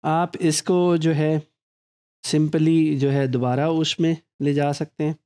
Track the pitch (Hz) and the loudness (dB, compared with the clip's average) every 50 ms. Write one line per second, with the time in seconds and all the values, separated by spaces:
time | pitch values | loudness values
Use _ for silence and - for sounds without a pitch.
0 | - 165 156 165 175 165 - - - 160 151 - - - 185 180 180 180 175 165 | -4 -2 -2 -2 -2 -4 -6 -2 0 0 0 0 -2 0 0 2 2 2 2 2
1 | 156 160 160 147 156 156 156 156 151 _ _ _ _ _ _ _ _ _ _ _ | 2 0 0 2 0 0 0 -2 -4 _ _ _ _ _ _ _ _ _ _ _
2 | _ _ _ _ - - - 151 156 151 151 160 156 160 160 160 160 156 151 135 | _ _ _ _ -8 -2 0 2 2 2 2 2 2 2 4 2 2 2 0 0
3 | 135 139 139 139 139 131 123 127 123 127 123 127 147 160 165 160 160 160 - - | 0 0 0 0 0 0 -2 -2 0 0 0 0 0 0 0 0 -2 -2 -2 -2
4 | 165 160 156 151 _ _ _ _ 143 147 143 143 147 143 143 - 156 147 _ _ | 0 0 0 -2 _ _ _ _ -4 -2 0 0 0 -2 -2 -4 -8 -10 _ _
5 | 151 151 156 - _ | -4 -4 -4 -6 _